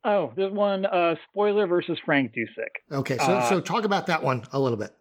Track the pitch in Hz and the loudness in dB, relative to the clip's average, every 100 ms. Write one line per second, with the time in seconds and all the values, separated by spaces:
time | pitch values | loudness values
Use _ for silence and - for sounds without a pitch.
0 | 240 208 143 120 196 202 202 196 196 185 | 2 0 0 -2 -4 0 0 0 0 2
1 | 170 160 - 196 208 202 190 175 160 156 | 2 0 -6 0 2 2 2 0 0 -6
2 | - 143 123 117 110 - 117 - _ 139 | 2 2 2 -4 -8 -8 -10 -12 _ -6
3 | 135 127 - 202 - 190 - 208 208 196 | -2 0 2 2 2 0 0 -2 0 0
4 | 170 160 147 127 110 139 131 110 107 _ | 0 -2 0 -2 -2 -2 0 -2 -6 _